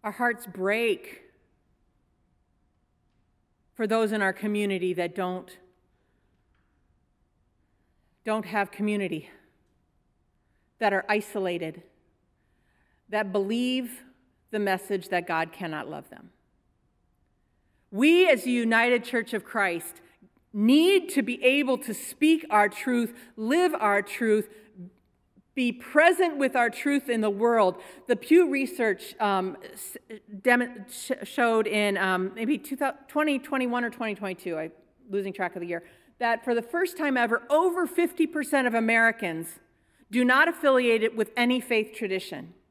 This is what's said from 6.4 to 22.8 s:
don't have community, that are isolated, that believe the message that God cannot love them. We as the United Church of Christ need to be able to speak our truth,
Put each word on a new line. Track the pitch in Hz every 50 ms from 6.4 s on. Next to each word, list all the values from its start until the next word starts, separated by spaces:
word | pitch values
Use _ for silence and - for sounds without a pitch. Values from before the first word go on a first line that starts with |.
| _ _ _ _ _ _ _ _ _ _ _ _ _ _ _ _ _ _ _ _ _ _ _ _ _ _ _ _ _ _ _ _ _ _ _ _ _
don't | 220 214 220 202
have | 175 185 208 196 196
community, | - - 208 214 208 202 196 175 165 156 147 - - - _ _ _ _ _ _ _ _ _ _ _ _ _ _ _ _ _ _ _ _ _ _ _ _ _ _ _ _
that | 226 208
are | 196 190 - -
isolated, | 208 214 202 - - 214 190 180 175 170 165 160 160 175 - _ _ _ _ _ _ _ _ _ _ _ _ _ _ _ _ _ _ _ _ _ _ _ _ _
that | 208 214 214 196
believe | 185 208 196 196 226 233 247 254 254 262 247 233 - - - - _ _ _ _ _ _ _ _
the | - 214
message | 208 196 190 185 190 - 208 196 175 -
that | 190 175 170
God | - 170 160 165 165
cannot | - - 185 165 156 151 127 -
love | 156 147 - -
them. | - - - - _ _ _ _ _ _ _ _ _ _ _ _ _ _ _ _ _ _ _ _ _ _ _ _ _ _ _ _ _ _ _ _
We | - 196 254 302 339 349 381 349
as | 277 233 -
the | 254
United | 247 240 233 226 226 226 233 247 247 240
Church | 240 - - 240 220 233 240
of | 208 -
Christ | - - 226 202 185 170 165 - - - - _ _ _ _ - _ _ _ _ _
need | - 202 208 226 269 302 330 370 403 370 349 -
to | - 285
be | 226 208 240 -
able | - 254 269 285 294 254 254 -
to | - -
speak | 214 - - - - _ 294 311 330 311 - -
our | 214 208 208 208
truth, | - -